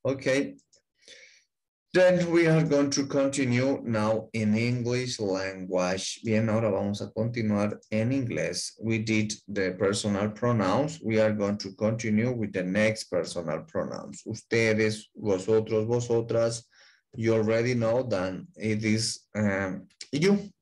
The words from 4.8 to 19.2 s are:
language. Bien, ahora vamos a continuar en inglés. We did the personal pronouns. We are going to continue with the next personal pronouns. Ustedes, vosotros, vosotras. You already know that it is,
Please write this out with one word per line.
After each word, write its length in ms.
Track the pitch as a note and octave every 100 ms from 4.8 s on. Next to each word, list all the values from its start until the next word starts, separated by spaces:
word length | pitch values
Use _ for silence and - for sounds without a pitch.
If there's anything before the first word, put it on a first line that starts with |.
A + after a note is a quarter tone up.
| A#2 B2 B2+ A#2+
language. 1000 | G#2 F#2+ F#2+ F#2+ F#2 F#2 F2+ F#2+ - -
Bien, 280 | A2+ G#2+ A2
ahora 200 | A2 A2+
vamos 300 | F#2+ G2+ G2+
a 100 | G#2
continuar 720 | - A2+ A#2+ G#2+ G#2 G#2 G#2+ _
en 200 | A2 A#2
inglés. 640 | C#3 A#2 D#2+ E2 F2+ - -
We 200 | A2 A2
did 340 | A2 A2 G#2+ - -
the 240 | G2+ F#2
personal 580 | F2+ G2+ G#2+ G#2+ G2 G#2+
pronouns. 680 | G#2+ A#2+ A#2 F#2+ A2 D3+ -
We 160 | A2 A2
are 140 | G#2+
going 240 | G#2 G2+ G#2
to 180 | G2 F#2+
continue 540 | G#2+ A#2 A2+ G#2+ A#2+
with 220 | B2 G2+
the 100 | F#2+
next 420 | F2+ G2 A2 G#2+
personal 580 | - F2 D#2+ F2 D#2+ D#2
pronouns. 600 | E2 G2 C#2+ - - - -
Ustedes, 840 | G#2+ _ A#2 A2+ A2 A2 G#2+ - -
vosotros, 680 | G#2+ F#2 F#2 A2 G#2+ A2 A2
vosotras. 800 | A#2+ A#2+ A#2 A#2 A2+ A#2 A#2+ _ _ - _ _ -
You 160 | A2+
already 400 | A2+ G#2+ A2+ A#2+
know 300 | B2 A2+ A#2+
that 320 | B2 G2 F#2 F2+ - -
it 280 | G#2+ G#2+
is, 420 | A2 A2 A2+ -